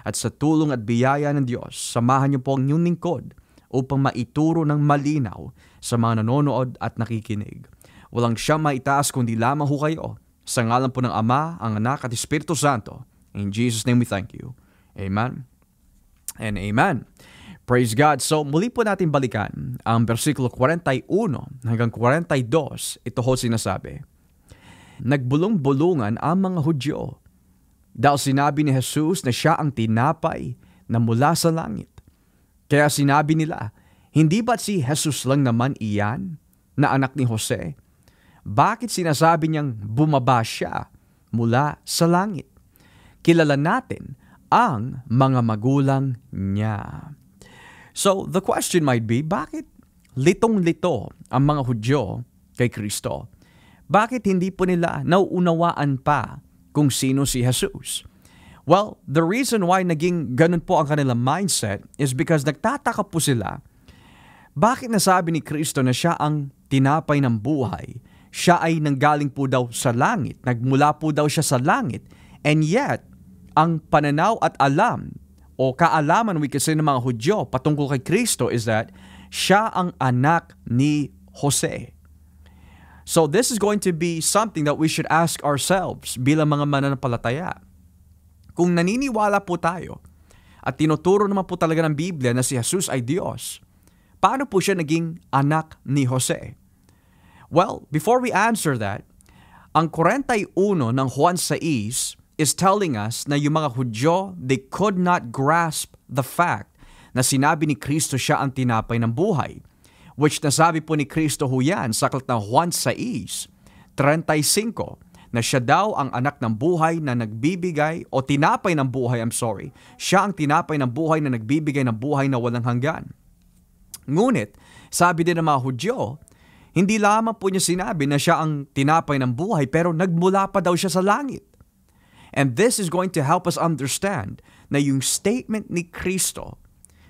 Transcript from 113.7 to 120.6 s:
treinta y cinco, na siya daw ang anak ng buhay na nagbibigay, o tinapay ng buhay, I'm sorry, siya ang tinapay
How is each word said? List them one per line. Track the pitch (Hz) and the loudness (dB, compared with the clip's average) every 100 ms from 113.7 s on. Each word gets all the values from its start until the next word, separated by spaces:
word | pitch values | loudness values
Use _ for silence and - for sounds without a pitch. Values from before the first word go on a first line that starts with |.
| - - - | -20 -10 0
treinta | 135 160 156 156 | 2 2 0 0
y | 143 | 2
cinco, | - 226 - 82 - - - - | 0 -2 -4 -10 -12 -20 -20 -6
na | 120 | -4
siya | 113 139 | 0 0
daw | 117 160 214 165 | 2 2 2 -2
ang | 139 | -4
anak | 123 139 - | -2 -4 -2
ng | 113 110 | -4 0
buhay | 151 175 160 170 | 0 2 0 0
na | 147 123 | -2 -2
nagbibigay, | 110 110 143 185 180 147 151 170 - | -4 -2 -2 -2 -2 -2 -2 -4 -4
o | 127 | -4
tinapay | 131 143 160 - 202 160 | 0 2 2 2 0 0
ng | 135 | 0
buhay, | 127 120 123 | -2 -2 -2
I'm | 113 | -2
sorry, | - 117 98 135 - - - | -2 -4 -4 -10 -16 -20 -10
siya | - 180 202 | 0 2 2
ang | 180 | 0
tinapay | 147 156 | 0 0